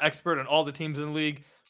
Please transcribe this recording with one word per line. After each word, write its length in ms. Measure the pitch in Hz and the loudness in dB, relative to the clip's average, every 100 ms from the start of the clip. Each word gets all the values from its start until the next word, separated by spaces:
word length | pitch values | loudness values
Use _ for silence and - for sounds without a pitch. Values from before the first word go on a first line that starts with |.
expert 380 | 151 - 175 156 | -2 0 0 0
on 80 | 131 | 2
all 180 | 151 | 2
the 80 | 147 | 2
teams 260 | 143 156 143 | -2 -6 -4
in 80 | 151 | -4
the 60 | |
league, 320 | 151 151 143 - _ | 0 0 -2 -10 _